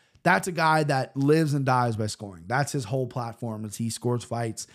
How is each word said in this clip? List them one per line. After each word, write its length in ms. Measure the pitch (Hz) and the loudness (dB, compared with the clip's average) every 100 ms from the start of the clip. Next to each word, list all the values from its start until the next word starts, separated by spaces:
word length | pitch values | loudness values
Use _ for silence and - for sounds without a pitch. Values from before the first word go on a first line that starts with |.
| _ _ | _ _
That's 240 | 170 190 185 | 2 2 0
a 40 | |
guy 320 | 170 160 156 147 | 0 4 4 4
that 300 | 135 123 135 | 0 0 0
lives 380 | 139 160 156 | 4 6 4
and 100 | 147 | 2
dies 320 | 131 127 120 107 | 2 2 2 0
by 120 | 107 | -4
scoring. 380 | - 101 87 87 | -6 -12 -12 -2
That's 240 | 131 139 | 0 0
his 140 | 143 104 | -4 -4
whole 200 | 131 127 | -4 -4
platform 600 | 131 117 - 120 110 107 | -6 -8 -8 -8 -6 -8
is 100 | - | -6
he 160 | 117 | -6
scores 320 | - 123 120 | -2 -2 -2
fights, 420 | - 117 117 - - | -4 -6 -4 -6 -14